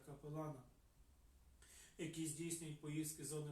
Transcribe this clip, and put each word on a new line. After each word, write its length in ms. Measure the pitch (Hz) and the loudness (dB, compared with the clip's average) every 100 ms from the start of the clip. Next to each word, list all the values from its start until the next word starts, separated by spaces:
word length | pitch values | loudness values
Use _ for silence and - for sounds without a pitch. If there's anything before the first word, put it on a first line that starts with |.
| - | -6
капелана, 580 | 147 151 156 151 135 - - - - - - - - - - - - - - | -6 -2 2 2 0 -6 -16 -20 -20 -20 -20 -20 -18 -18 -18 -16 -14 -10 -2
які 300 | 160 160 156 | 0 4 2
здійснюють 540 | 139 170 160 160 147 | 4 2 2 0 0
поїздки 440 | 151 151 151 - 143 | 2 4 4 2 0
з 20 | |
зони 240 | 151 147 | 2 2